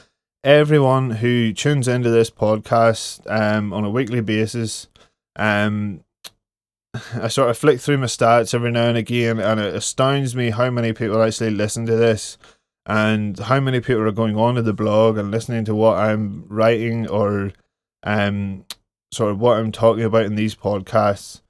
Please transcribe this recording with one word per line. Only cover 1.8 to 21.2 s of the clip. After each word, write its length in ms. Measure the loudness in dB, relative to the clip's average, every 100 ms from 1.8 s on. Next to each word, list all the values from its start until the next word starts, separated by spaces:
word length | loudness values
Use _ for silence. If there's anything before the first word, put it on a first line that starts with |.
| 0
into 200 | 0 2
this 200 | 2 2
podcast, 1000 | 0 0 0 0 2 4 2 -4 -12 -6
um, 440 | -2 0 0 -2
on 100 | -4
a 60 | -4
weekly 320 | -4 -2 -4
basis. 680 | -2 -2 -2 -4 -6 -8 -16 _ _ _ _ -4
Um, 680 | 0 0 0 -2 -6 -10 _ _ -20 _ _ _ _ _ _ -16 -12 -8
I 120 | -4
sort 220 | 0 0
of 80 | 2
flick 220 | 2 2
through 180 | 0 -2
my 80 | -2
stats 480 | 2 4 4 2
every 160 | -2 0
now 200 | 0 0
and 80 | 0
again, 420 | -2 -2 0 0
and 200 | 0 0
it 140 | -2
astounds 640 | -4 -4 0 0 0 -2 -2
me 160 | -2
how 180 | 0 -2
many 240 | 0 -2
people 300 | -2 -2 2
actually 260 | 0 0 -2
listen 380 | -2 -4 -4 -2
to 80 | 2
this 420 | 2 2 -4 -16 -20 _ _ _ -4
and 540 | 0 2 0 -4 -6
how 200 | -2 0
many 200 | 0 -2
people 240 | 0 0
are 80 | 0
going 260 | 0 -2 2
on 180 | 0 2
to 60 |
the 120 | -2
blog 440 | -2 0 4 4 2
and 140 | -2
listening 340 | -4 -4 -4 -2
to 80 |
what 240 | 2 4 4
I'm 480 | 0 0 -4 -8 -6
writing 580 | 0 2 2 0 -4 -2
or, 460 | -2 0 -2 -4 -8 _ _ _ _
um, 640 | -4 -2 -2 -2 -6 -10 -16 -20 _ _ _
sort 200 | -4 -2
of 80 | 2
what 180 | 2 2
I'm 140 | 0
talking 320 | 2 2 4
about 220 | 2 2 2
in 100 | 0
these 180 | -2
podcasts. 880 | -2 -4 -4 0 0 2 0